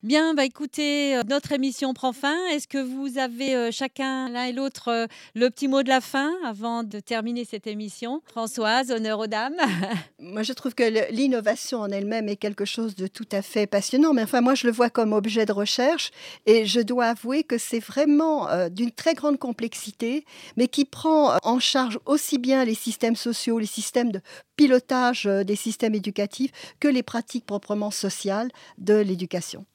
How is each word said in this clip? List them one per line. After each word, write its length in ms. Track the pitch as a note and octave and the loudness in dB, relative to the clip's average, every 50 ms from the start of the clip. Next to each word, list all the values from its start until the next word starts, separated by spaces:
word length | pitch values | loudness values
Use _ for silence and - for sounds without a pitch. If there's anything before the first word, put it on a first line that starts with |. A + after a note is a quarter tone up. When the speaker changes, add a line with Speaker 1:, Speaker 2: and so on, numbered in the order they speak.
| - | 0
Speaker 1:
Bien, 280 | G#3+ C4+ D4+ D#4+ D#4+ D#4+ | 2 2 4 4 4 4
bah 120 | D4 C4+ | 2 2
écoutez, 720 | C4+ - - D4+ C4+ - - D4+ D4 C#4+ C#4+ C#4+ C#4 C4+ | 0 0 -6 -10 -8 -4 -2 0 0 0 0 2 2 0
euh, 60 | B3 A#3 G#3 | 0 0 0
notre 220 | C#4 C#4+ - - | -2 -2 -2 -2
émission 420 | D4+ C#4 C4 C4+ A#3+ - C#4 C4 C4 | -2 0 0 -2 -2 -2 -4 -4 -4
prend 200 | - - C4 A#3+ | -2 -2 -2 -2
fin. 240 | B3+ - C#4 D4+ F4 F#4 F4+ D#4 | 0 -2 0 0 0 0 -2 -2
Est-ce 160 | D4 - _ | -4 -4 _
que 100 | - C#4 | -4 -4
vous 400 | C4+ B3+ B3+ C4+ C#4 C#4 A#3+ C#4 | -4 -4 -6 -6 -6 -6 -2 -2
avez, 380 | C4 B3+ A#3 A#3 C4+ C4+ C4 | -4 -4 -4 -4 -2 0 0
euh, 160 | B3 A#3 A#3 A3+ | 0 0 -2 -2
chacun, 560 | - C4+ C4 _ - C4+ C4 C4 C4 C4 B3+ | -4 -6 -6 _ -4 -4 -4 -2 -4 -4 -4
l'un 160 | A#3+ A#3+ B3 | -4 -4 -4
et 80 | B3+ B3 | -4 -4
l'autre, 400 | B3+ C4+ C#4 C4+ - - A#3+ A#3 | -4 -4 -4 -6 -6 -4 -2 -2
euh, 140 | A#3 A#3 A3+ - - - - _ | -2 -2 -4 -8 -16 -20 -12 _
le 160 | A3 A#3+ B3+ | 0 0 0
petit 160 | A#3+ - C#4+ | 0 0 -2
mot 160 | C#4 C4 C4+ C#4 | 2 2 2 4
de 60 | B3 | 4
la 120 | C4 C4 | 2 2
fin 340 | B3 - - C4+ C#4 D4 E4+ F#4 F4 | 2 0 -2 -2 0 0 -2 -4 -4
avant 380 | B3+ G#3+ G3 A3 A#3 A#3 A#3 A#3 | -6 -8 -6 -6 -4 -4 -4 -6
de 160 | G#3+ G3+ G#3 | -6 -8 -12
terminer 440 | G3+ - A#3 A3+ A3 A#3 A#3+ A#3+ A#3+ | -8 -4 -4 -4 -2 -4 -4 -6 -6
cette 220 | - - G#3 _ | -8 -10 -10 _
émission ? 560 | A3+ G#3+ G#3 G#3+ G#3 - - A#3 A#3 C4 D#4+ _ _ | -8 -8 -8 -8 -10 -10 -10 -8 -6 -6 -8 _ _
Françoise, 640 | - A#3+ A3+ A3 A3+ B3 A3 G#3+ A3+ B3+ C4+ B3 B3+ | -8 -6 -6 -6 -4 -2 0 2 2 2 2 0 -2
honneur 260 | A3+ A3 A3 A3 G#3 | -2 0 -2 -2 -2
aux 80 | A3 | -2
dames. 300 | G#3+ G#3+ G#3+ A3+ C4+ D4+ F4+ D#4+ A#3+ F#3+ E3+ F#3 | -4 -2 -2 -4 -4 0 0 0 0 2 -2 -2
<laughs> 340 | G3 G#3 F3 D#3 - _ _ | -2 -4 -6 -8 -10 _ _
Speaker 2:
Moi, 240 | - F3 F#3+ G#3+ G#3+ | -16 -10 -6 -4 -4
je 80 | G#3+ C4 | -4 -6
trouve 240 | - - C4 - | -4 -6 -6 0
que 80 | - A#3+ | 2 2
le, 280 | A3+ A3 A3 - - A3+ | 2 4 2 0 0 0
l'innovation 680 | A3 C#4 C#4 B3+ A#3 G#3+ G#3+ A#3 A#3 - - - A#3 | 0 2 2 2 2 0 0 -2 -2 -4 -6 -6 -4
en 80 | G#3+ G3+ | -4 -4
elle-même 400 | G3 G3 G3+ G3+ A3+ A3+ A3 G3+ | -4 -4 -4 -2 -4 -4 -2 -4
est 80 | G3+ | -4
quelque 280 | G3 - G#3 G#3 - G3+ | -4 -4 -6 -4 -4 -6
chose 300 | G3+ - - A3+ A3 G3 | -6 -4 -4 -4 -4 -4
de 140 | F#3 F#3 F#3+ | -6 -8 -8
tout 180 | _ - A3 _ - | _ -10 -10 _ -4
à 100 | G3 G3 | -4 -4
fait 240 | - - A3 G#3 | -2 -2 -2 0
passionnant. 480 | G3+ - G3+ G3 - - C4 D4+ D#4+ D4 | 2 0 0 0 2 4 4 6 6 6
Mais 80 | A#3+ A3 | 2 2
enfin, 180 | G#3 - B3 | 2 2 4
moi, 140 | A#3+ B3+ C#4 | 4 4 2
je 140 | B3+ - A#3+ | 4 2 0
le 40 | A3+ | 2
vois 160 | A#3 A#3+ A#3 | 4 2 2
comme 240 | _ - A3+ G#3+ G#3+ | _ 2 0 2 2
objet 340 | G#3+ G3+ A3 G#3 A3+ A3 | 2 0 0 0 0 2
de 60 | G#3 G#3 | 2 0
recherche 600 | G3+ G#3 G#3 - - B3 C#4+ E4+ D#4 - - _ - - - - - _ | -2 0 -2 0 2 2 2 2 2 -2 -8 _ -14 -18 -18 -18 -4 _
et 180 | G#3+ A3 A3+ A3 | 6 6 6 6
je 140 | G3+ F#3 A#3+ | 4 2 0
dois 280 | A#3 G#3 B3 B3 A#3+ | 2 2 0 2 2
avouer 360 | A3+ A#3 A3 - A#3 C4 D4+ D#4 | 0 0 -2 -4 -2 -2 -2 0
que 160 | _ B3 A#3 | _ -2 -4
c'est 260 | - - - A#3 G#3+ | -2 -2 -4 -4 -4
vraiment, 640 | - - C4+ D4 D#4 D4 D4 D#4+ D#4+ D#4 C#4+ G3 - | -4 -2 0 4 4 6 4 4 4 2 0 0 0
euh, 180 | - F3 F#3 E3+ | 0 0 0 -2
d'une 240 | F3+ F#3 A#3+ A#3+ A3+ | -2 -2 -2 -2 -2
très 220 | - - D#4+ E4 | 0 0 0 0
grande 260 | D#4+ - D4+ C#4+ C4+ | 2 2 0 0 0
complexité, 840 | - B3+ A#3 - A3+ A#3 - - - A3 - _ A#3 A#3 B3+ D4+ D4 _ - - - - - | -2 -6 -4 -4 -4 -6 -6 -8 -12 -12 -8 _ -4 -2 -2 -4 -6 _ -20 -20 -20 -8 0
mais 120 | - A#3+ B3+ | 0 2 2
qui 160 | - D4 C#4 | 2 0 -2
prend, 480 | - - - - D#4+ D#4+ D#4 D4 C4 A#2+ | -2 -2 -4 2 4 6 6 6 6 4
euh, 60 | F3+ - | 4 4
en 160 | A3 A#3+ B3+ | 2 2 2
charge 400 | - - - C#4 B3+ A#3+ G#3+ - _ | 2 2 2 2 0 0 -2 -6 _
aussi 320 | - C#4+ D4+ - - - C4 | 0 0 0 2 0 -2 0
bien 260 | A#3+ B3+ C4+ C4 C4 | 2 2 2 2 2
les 120 | A3+ A3 | 2 0
systèmes 400 | - - A#3 A3 - - A3+ A#3 | -2 -4 -6 -4 0 0 0 0
sociaux, 420 | - - A#3+ A#3 - - - A3+ A#3 | 0 -2 -4 -4 -2 -2 -2 0 0
les 80 | G#3+ | -2
systèmes 460 | G3+ - - G#3 - - B3+ A#3+ A#3+ G3 | -4 -6 -6 -8 -2 0 0 0 0 -2
de 80 | F#3+ - - - - - _ _ | -4 -8 -10 -20 -20 -20 _ _
pilotage, 720 | - D4 C4+ C4 B3+ A#3+ _ C4 B3+ B3+ B3 B3 - - | 4 6 6 6 4 4 _ 0 2 2 2 0 0 0
euh, 160 | G3+ G3 G3 G3+ | 0 2 2 2
des 140 | F#3+ G#3 | 0 -2
systèmes 400 | G3+ - A3+ G#3+ - - A3+ G#3+ | -2 -2 -6 -4 0 0 0 0
éducatifs 560 | G#3+ F#3+ G#3 G3 - G3+ G3+ - - B3+ C4+ - - - - - _ | 0 -2 -4 -2 -2 -4 -4 -2 -4 -4 -4 -4 -10 -20 -20 -10 _
que 80 | - | 2
les 160 | D4 C4+ B3+ A#3+ | 2 2 2 0
pratiques 440 | - - A#3 A3+ - - B3 - | -2 -4 -6 -6 -4 -8 -10 -6
proprement 440 | - G3+ G3+ - - G#3 G#3 G#3 G#3 | -4 -6 -6 -4 -4 -4 -2 -2 -4
sociales 640 | G3+ - - G3 - - - G3 G3 G#3 A#3 B3+ - - - - - - | -4 -4 -4 -4 -4 -4 -4 -2 -2 -2 -2 -4 -8 -12 -20 -20 -20 -8
de 160 | F#3 F#3 G#3 | 2 4 4
l'éducation. 720 | G#3+ G#3 G3 F#3+ F3 F3+ F3 - F3+ E3 - - - G3+ _ | 4 6 2 0 -2 -4 -4 -4 -6 -6 -6 -12 -14 -16 _